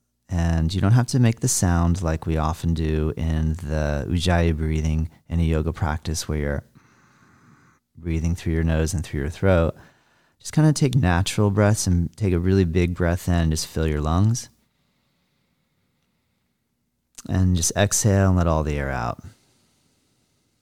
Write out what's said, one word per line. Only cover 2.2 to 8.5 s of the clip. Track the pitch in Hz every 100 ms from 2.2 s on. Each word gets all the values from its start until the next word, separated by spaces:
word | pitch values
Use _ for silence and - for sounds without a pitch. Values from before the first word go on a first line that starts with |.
| 82
we | 80
often | 78 - 85
do | 82 78 78 78 -
in | 80 78 78
the | 78 76 78 73 73 64
Ujjayi | 85 87 87 85
breathing | 76 78 78 80 78 82 _ -
in | 87
a |
yoga | 82 80 80
practice | - 78 78 - 78 -
where | 76
you're | 71 71 - - _ _ _ _ _ _ _ _ _ _ _ -
breathing | 85 80 85
through | 87 -